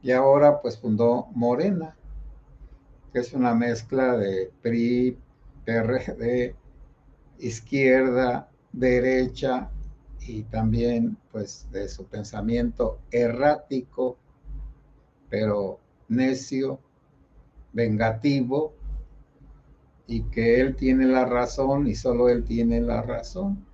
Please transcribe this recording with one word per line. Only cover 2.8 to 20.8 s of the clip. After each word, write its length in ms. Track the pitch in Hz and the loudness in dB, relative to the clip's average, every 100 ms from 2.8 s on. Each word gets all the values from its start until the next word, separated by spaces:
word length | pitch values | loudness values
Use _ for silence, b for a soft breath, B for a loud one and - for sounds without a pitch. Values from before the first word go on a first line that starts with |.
| _ - - | _ -20 -6
que 80 | 123 | -6
es 140 | 123 | -4
una 200 | 135 123 | 0 2
mezcla 640 | 117 120 113 - 131 127 120 | 4 2 -2 -2 0 2 2
de 340 | 98 95 92 - | 0 -2 -4 -6
pri, 580 | 117 117 117 123 127 123 - _ - - - | -2 0 2 2 0 -2 -16 _ -20 -14 -4
P 60 | |
R 440 | 117 113 127 - - | -2 0 -2 -4 -6
D 380 | 113 123 123 - - - - _ _ _ _ - | -2 0 -2 -6 -20 -20 -20 _ _ _ _ -12
izquierda, 1080 | 120 110 - 143 135 131 131 123 127 120 - _ _ | -10 -10 -4 2 6 6 4 2 0 -2 -6 _ _
derecha, 960 | 120 127 123 127 131 127 - 135 127 - - - - - - - | -2 2 4 2 2 0 -2 -4 -4 -6 -10 -12 -16 -20 -16 -12
y 160 | 110 | -10
también, 760 | 107 110 113 113 117 117 117 104 _ | -8 -2 0 2 0 0 -2 -4 _
pues, 360 | 110 101 - - | -10 -10 -12 -10
de 180 | 98 101 | -8 -8
su 160 | - 95 | -10 -14
pensamiento 920 | 107 104 110 107 117 120 - 113 - - | -12 -12 -8 -4 -2 -2 -2 -4 -4 -6
errático, 1080 | 120 120 117 143 147 - 135 127 - 107 - _ _ - - - - _ _ _ _ _ | 0 0 2 2 2 -2 -6 -6 -4 -4 -6 _ _ -16 -14 -14 -18 _ _ _ _ _
pero 500 | 104 107 104 98 - _ _ _ | -2 0 0 -4 -8 _ _ _
necio, 720 | 117 131 131 - 135 135 135 _ _ _ _ _ - - - - | 0 0 0 -4 -4 -4 -6 _ _ _ _ _ -20 -20 -20 -10
vengativo, 1000 | 110 117 107 113 110 143 139 123 139 156 - - - - - - _ - - _ - _ _ - | -2 0 2 0 0 0 0 0 -2 -4 -8 -10 -10 -10 -20 -20 _ -20 -20 _ -20 _ _ -8
y 180 | 113 | -6
que 380 | - - 117 120 | -4 0 4 4
él 140 | 135 | 4
tiene 300 | 131 | 0